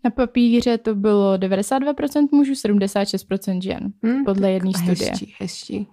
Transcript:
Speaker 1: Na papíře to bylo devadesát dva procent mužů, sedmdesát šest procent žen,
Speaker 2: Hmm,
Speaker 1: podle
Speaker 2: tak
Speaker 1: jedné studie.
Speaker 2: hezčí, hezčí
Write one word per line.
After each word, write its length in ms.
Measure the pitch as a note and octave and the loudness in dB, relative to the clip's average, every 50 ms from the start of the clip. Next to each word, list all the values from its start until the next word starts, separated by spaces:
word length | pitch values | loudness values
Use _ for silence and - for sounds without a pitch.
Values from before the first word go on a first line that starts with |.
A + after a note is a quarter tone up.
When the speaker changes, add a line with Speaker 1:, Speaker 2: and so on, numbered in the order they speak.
| - | -2
Speaker 1:
Na 60 | A#3+ | -2
papíře 680 | A3 - B3+ A#3+ B3+ B3 A#3+ A#3+ A#3 A#3+ A3+ A#3+ A#3 | 0 0 -2 0 _ 2 4 4 4 4 4 2 0
to 180 | A3+ A#3 A3+ A3 | 0 -2 -2 -2
bylo 420 | G3+ G3 G#3+ G#3 G3+ G3 G3 G3 | 0 2 2 4 4 4 2 2
devadesát 420 | F#3 G3 F#3 F#3+ F#3+ G#3+ - C4+ C4+ | 0 0 0 0 -2 0 0 -2 0
dva 140 | C4+ D4 C#4+ | 0 -2 -2
procent 380 | - D#4 C#4+ - D4+ D4 C#4+ | -2 -4 -2 2 2 2 4
mužů, 240 | D4 C#4+ C#4+ C4+ C#4 | 4 4 4 2 0
sedmdesát 500 | - - G#3+ G#3 G3+ G3+ G3+ - G3+ G3 | -2 0 2 2 2 2 2 0 -2 -2
šest 180 | G3+ - G3 - | -2 -4 -6 -4
procent 380 | _ F#3+ G3 - - F#3+ F3+ F#3 | _ -6 -4 -2 -4 -4 -4 -4
žen, 300 | F#3+ - - - G3+ G3+ _ - | -6 -6 -6 -6 -8 -8 _ -2
Speaker 2:
Hmm, 220 | A3 B3 C4+ C#4 | -2 0 0 0
Speaker 1:
podle 160 | G#3 G3 G3 G3+ | 0 0 0 0
Speaker 2:
tak 40 | G3 F#3+ | 0 0
Speaker 1:
jedné 180 | F#3+ F3+ F#3+ | 0 0 -2
studie. 380 | F#3+ F3+ F3 F3+ F3+ E3 - - | -2 0 0 0 0 0 -2 -4
Speaker 2:
hezčí, 240 | - - - - - - | -4 -6 -10 -12 -12 -10
hezčí 480 | G3+ F3 - - - - - G#3 G#3 - | -10 -10 -10 -12 -12 -10 -8 -8 -8 -10